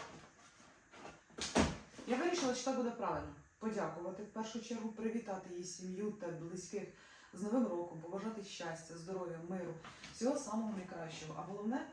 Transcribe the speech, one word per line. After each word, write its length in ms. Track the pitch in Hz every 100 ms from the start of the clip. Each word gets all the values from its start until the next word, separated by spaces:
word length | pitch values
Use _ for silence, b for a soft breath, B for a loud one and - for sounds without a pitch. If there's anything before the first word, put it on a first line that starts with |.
| - - - - - - - - - - - - - - - - - - - - -
я 100 | 247
вирішила, 380 | 349 359 262 233
що 100 | -
так 120 | 247
буде 140 | 240
правильно, 420 | - 262 180 147 - - -
подякувати 640 | 220 196 160 156 175 190
в 100 | 208
першу 280 | 220 226 233
чергу, 280 | 214 233 220
привітати 600 | 220 226 226 - 185 175
її 140 | 175
сім'ю 480 | 175 - 185 185 214
та 160 | - 175
близьких 560 | 156 165 190 - 202 190 B B B B
з 100 | -
Новим 240 | 208 254 220
роком, 340 | 175 170 160
побажати 420 | 165 196 220 214
щастя, 540 | 190 - 170 160 - 165
здоров'я, 420 | 165 190 175 165 170
миру, 240 | 185 165 156 B B B
всього 240 | - 233 294
самого 360 | 214 220 220 196
найкращого. 580 | 175 170 160 156 156 151
А 40 |
головне — 460 | 170 202 214 269 302